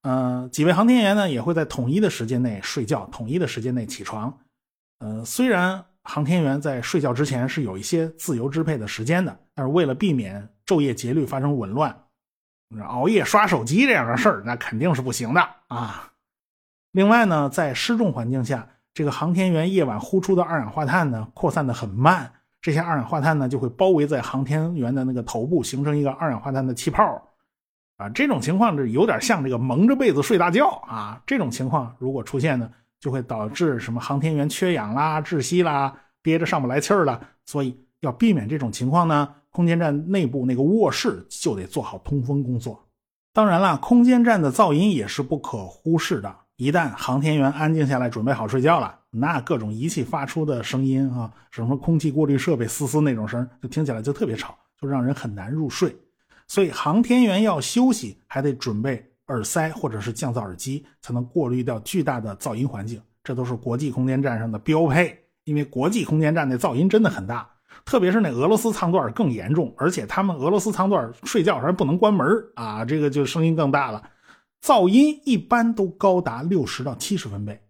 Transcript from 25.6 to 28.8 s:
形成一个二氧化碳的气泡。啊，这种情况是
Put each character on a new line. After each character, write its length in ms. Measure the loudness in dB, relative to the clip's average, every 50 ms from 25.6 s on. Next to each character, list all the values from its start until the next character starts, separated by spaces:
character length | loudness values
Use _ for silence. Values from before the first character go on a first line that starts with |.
形 240 | 0 -2 -4 -2 -2
成 140 | 0 0 0
一 60 | 0
个 60 | -2
二 180 | -2 -2 -4 -4
氧 100 | -4 -4
化 120 | -6 -4
碳 120 | -4 -2 -2
的 80 | -2
气 160 | -4 -2 -4 -2
泡。 360 | 2 2 2 2 0 -8 -14 _ _ _ _ _ _ _ _ _ _ _ _ _ _ _
啊， 100 | -12 -8
这 180 | -2 0 0 2
种 120 | 0 0
情 160 | 0 0 2
况 200 | 2 2 2 2
是 140 | 0